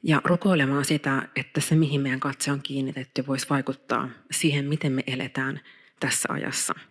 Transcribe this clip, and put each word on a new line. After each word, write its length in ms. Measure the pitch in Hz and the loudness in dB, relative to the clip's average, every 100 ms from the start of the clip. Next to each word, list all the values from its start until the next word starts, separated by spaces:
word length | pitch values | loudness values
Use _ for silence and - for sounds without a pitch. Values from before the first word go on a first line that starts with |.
ja 180 | - 156 | 4 2
rukoilemaan 600 | - 175 202 175 135 139 139 | 4 2 4 4 4 2 2
sitä, 440 | 151 143 135 - - | 0 0 -2 -2 -6
että 260 | 127 - | -4 -2
se, 140 | - 160 | 4 4
mihin 260 | 156 143 | 4 2
meidän 180 | 135 131 | 0 0
katse 320 | 143 131 - | -2 -4 -2
on 100 | 139 | -2
kiinnitetty, 680 | 135 139 135 135 127 - 131 | -2 -4 -4 -4 -8 -6 -2
voisi 220 | 135 - | -4 0
vaikuttaa 600 | 143 131 135 _ 120 127 123 _ | 0 0 -8 _ -4 -4 -8 _
siihen, 340 | - 165 143 139 | 0 2 2 0
miten 260 | 156 147 | 0 0
me 120 | 131 131 | 0 -2
eletään 540 | 131 131 - 135 147 - - _ _ | -4 -4 -4 -4 -6 -12 -20 _ _
tässä 280 | 135 131 - | -2 0 -2
ajassa. 440 | - - - - - - | -2 -4 -2 -2 -4 -8